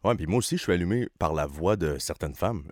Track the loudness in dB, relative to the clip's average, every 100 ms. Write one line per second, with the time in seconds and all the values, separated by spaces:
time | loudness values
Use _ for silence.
0 | 0 0 2 0 2 0 2 2 2 0
1 | -2 -2 0 0 -2 0 0 2 0 -2
2 | -6 -6 -6 -2 -2 -2 -8